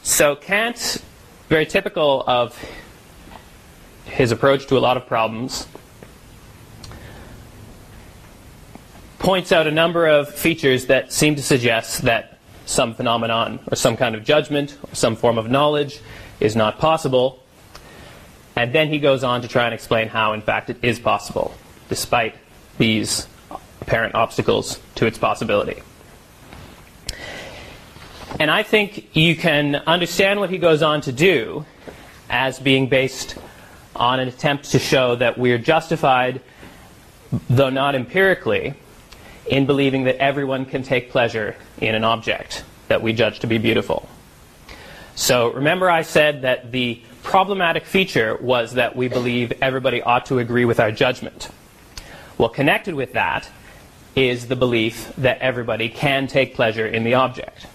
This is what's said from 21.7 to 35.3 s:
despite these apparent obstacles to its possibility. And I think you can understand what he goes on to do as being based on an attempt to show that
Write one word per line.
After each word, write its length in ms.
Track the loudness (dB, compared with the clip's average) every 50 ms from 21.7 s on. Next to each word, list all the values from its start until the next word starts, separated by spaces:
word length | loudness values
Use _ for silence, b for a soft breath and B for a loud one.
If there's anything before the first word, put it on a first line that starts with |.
| -20 -20 -10 -10
despite 460 | -8 -8 -4 -2 0 0 0 -2 -6 -12 _ _ -20 -20 -20 -20 -4 0
these 500 | 0 2 2 0 -2 -4 -4 -6 -8 -10 -18 -20 -20 -16 -16 -16 -16 -18 -18 -14
apparent 340 | -4 -2 -2 -2 -2 -2 0
obstacles 680 | 0 0 0 0 -2 0 2 0 0 -2 -4 -10 -12 -14 -16 -4
to 100 | 0 0
its 120 | 0 0 0
possibility. 640 | -2 -2 -2 -2 -2 0 0 0 0 -2 -6 -10 -14 -20 -20 -20 -20 -20 -20 -20 -20 -20 -20 -20 -20 -20 -20 -20 -20 -20 -20 -20 -20 -20 -20 -18 -16 B B B B B B B B B B B B B B B B B B B B B B B B B -4 -2
And 100 | 0 2
I 120 | 2 0
think 520 | 2 2 2 2 2 0 -6 -14 -18 -2 2
you 220 | 4 4 4 2
can 400 | 2 2 2 2 2 2 0 -2
understand 640 | -2 0 0 0 0 0 -2 0 0 2 2 2 0
what 100 | -2 -4
he 80 | -2 0
goes 240 | 2 2 4 4
on 180 | 2 2 0 0
to 100 | -2 -6
do 520 | -2 2 2 4 4 2 0 -4 -8 -10 -10 -12 -20 B B B B B B B B B B -4
as 280 | -2 -2 -2 -2 -4 -2
being 300 | 2 2 4 4 4 2
based 480 | 2 2 2 0 -4 -8 -12 -12 -12 B B B B B B B B B B B -4
on 260 | 0 0 0 2 0
an 80 | -2 -6
attempt 420 | -6 -2 -2 -2 -2 -2 -4 0
to 80 | 0 0
show 380 | 2 4 2 2 4 2 2
that 200 | 2 0 -2